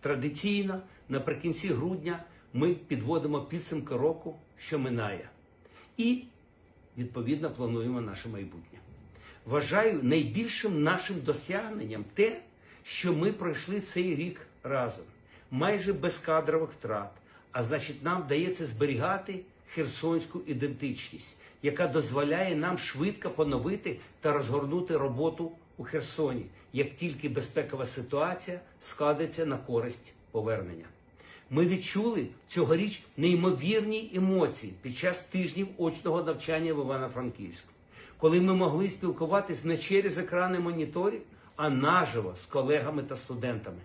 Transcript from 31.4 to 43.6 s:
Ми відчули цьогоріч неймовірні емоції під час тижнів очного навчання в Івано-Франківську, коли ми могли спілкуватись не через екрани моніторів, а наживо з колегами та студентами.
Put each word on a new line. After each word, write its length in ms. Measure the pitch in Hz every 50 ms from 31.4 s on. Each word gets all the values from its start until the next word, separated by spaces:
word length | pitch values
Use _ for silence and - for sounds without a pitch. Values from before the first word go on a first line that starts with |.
| - -
Ми 160 | 131 143 175
відчули 640 | 175 185 185 - - - 196 214 233 226 190 123 - - - - -
цьогоріч 540 | - 180 160 - 160 165 202 208 - - - - - -
неймовірні 920 | 143 175 180 170 175 185 - 127 131 170 214 220 208 214 220 220 220 - -
емоції 580 | 185 185 190 190 185 165 139 - - - 101 92 -
під 160 | - 131 120 -
час 240 | - 180 180 180
тижнів 460 | - - - 190 185 160 139 175 196 190 - -
очного 460 | 175 165 160 - - 180 156 175 175
навчання 500 | 156 160 - - - 165 160 165 165 160
в 40 | 147
Івано-Франківську, 920 | 139 127 139 135 131 123 - 127 123 123 - - 101 90 85 - - - - - - _ - - - - - -
коли 240 | - 160 160 180
ми 120 | 180 190 190
могли 360 | 185 185 165 143 160 196 196
спілкуватись 760 | - - - 180 156 - 165 156 180 202 196 196 165 - -
не 120 | 165 165 156
через 400 | - - 190 196 196 196 156 160
екрани 420 | 180 - - 175 180 180 180 175
моніторів, 600 | 175 170 170 165 156 - - 175 180 208 226 220 - - - - - - -
а 140 | - 151 156
наживо 640 | 139 131 131 147 170 180 170 131 107 120 104 92 90 - -
з 20 |
колегами 580 | - - 143 131 131 147 151 123 143 156 147 135
та 120 | - 135
студентами. 640 | 117 - - 127 123 117 123 120 110